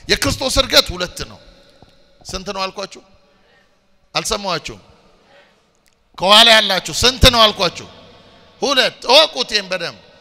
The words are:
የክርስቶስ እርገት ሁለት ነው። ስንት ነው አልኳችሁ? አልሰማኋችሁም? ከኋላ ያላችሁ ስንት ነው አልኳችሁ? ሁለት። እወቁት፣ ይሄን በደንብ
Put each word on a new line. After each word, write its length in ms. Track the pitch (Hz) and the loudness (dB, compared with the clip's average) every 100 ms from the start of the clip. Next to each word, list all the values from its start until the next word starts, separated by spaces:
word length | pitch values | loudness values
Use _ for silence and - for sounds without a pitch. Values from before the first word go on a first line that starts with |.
| - | -4
የክርስቶስ 460 | 202 277 262 262 269 | -2 0 -4 -2 -2
እርገት 300 | 247 294 - | 0 0 -2
ሁለት 300 | 180 180 - | -8 -8 -10
ነው። 160 | 123 101 - _ _ _ - _ _ _ | -14 -16 -20 _ _ _ -20 _ _ _
ስንት 280 | - 190 190 | -14 -12 -10
ነው 120 | 196 | -8
አልኳችሁ? 400 | 190 190 190 - _ _ _ _ _ _ _ _ _ _ _ | -8 -8 -14 -16 _ _ _ _ _ _ _ _ _ _ _
አልሰማኋችሁም? 680 | 156 165 214 202 165 - 104 _ _ _ _ _ _ _ _ _ _ _ _ _ - | -8 -6 -6 -6 -8 -8 -18 _ _ _ _ _ _ _ _ _ _ _ _ _ -4
ከኋላ 300 | 180 214 233 | 4 6 6
ያላችሁ 440 | 220 208 185 - | 4 2 -4 -4
ስንት 280 | 151 240 254 254 | -2 -2 4 4
ነው 140 | 240 | 6
አልኳችሁ? 440 | 220 202 180 - 110 - - - _ _ _ _ | 2 2 -4 -4 -16 -20 -20 -20 _ _ _ _
ሁለት። 360 | 233 262 208 - | -2 0 -2 -4
እወቁት፣ 440 | - 277 302 269 247 | 2 4 4 -2 -6
ይሄን 180 | 214 190 | -6 -6
በደንብ 300 | 185 165 104 - - | -8 -8 -14 -20 -20